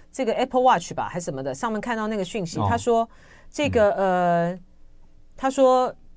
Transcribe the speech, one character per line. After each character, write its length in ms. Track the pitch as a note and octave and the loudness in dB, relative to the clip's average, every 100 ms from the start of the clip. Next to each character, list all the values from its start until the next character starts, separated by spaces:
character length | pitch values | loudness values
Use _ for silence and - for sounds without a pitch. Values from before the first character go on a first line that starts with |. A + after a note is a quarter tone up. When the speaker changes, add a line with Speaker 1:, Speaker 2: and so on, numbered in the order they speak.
| - | -14
Speaker 1:
这 120 | - | -6
个 80 | A#3+ | -2
Apple 280 | E3 B3+ C4 | -2 0 2
Watch 340 | B3+ G3 - | 4 4 0
吧， 120 | - G#2+ | -8 -6
Speaker 2:
啊。 20 | |
Speaker 1:
还 100 | F3 | -6
是 60 | |
什 100 | E3+ | -8
么 80 | C3+ | -6
的， 100 | C3+ | -6
上 200 | C3 A#3+ | -4 -4
面 80 | G#3+ | -4
看 160 | A3 A3+ | -4 -4
到 100 | G#3+ | -4
那 100 | A3 | -4
个 80 | |
讯 220 | F3+ A3+ E3+ | -4 -6 -6
息， 140 | - | -2
Speaker 2:
哦。 60 | - | 0
Speaker 1:
他 100 | A#3 | 0
说 300 | - A3+ A3+ - - - - | 0 0 0 -8 -20 -20 -14
这 180 | - D4 | -4 0
个， 220 | A#3 G#3 | 4 2
Speaker 2:
嗯。 600 | F#3 F#3+ F3+ F3 E3+ E3+ | 2 0 2 2 2 0
Speaker 1:
呃， 60 | F#3 - - - - - - - - | -4 -14 -20 -20 -20 -20 -20 -20 -6
他 140 | C4+ | -4
说 420 | C4+ C4 B3+ B3+ - - | 4 4 4 2 -4 -18